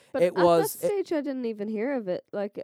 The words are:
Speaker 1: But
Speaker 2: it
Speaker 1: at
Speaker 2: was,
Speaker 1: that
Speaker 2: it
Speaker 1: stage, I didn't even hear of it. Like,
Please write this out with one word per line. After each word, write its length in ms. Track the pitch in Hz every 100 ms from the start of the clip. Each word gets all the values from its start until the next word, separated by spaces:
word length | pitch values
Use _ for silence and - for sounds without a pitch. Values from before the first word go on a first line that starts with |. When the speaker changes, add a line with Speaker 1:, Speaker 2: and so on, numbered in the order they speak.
| _
Speaker 1:
But 100 | -
Speaker 2:
it 120 | 180 247
Speaker 1:
at 40 |
Speaker 2:
was, 320 | 349 170 415 -
Speaker 1:
that 100 | -
Speaker 2:
it 20 | 403 -
Speaker 1:
stage, 40 |
I 80 | 320
didn't 240 | 277 262 233
even 220 | 214 202
hear 260 | 220 240
of 140 | 277 196
it. 160 | 180 -
Like, 300 | 208 202 -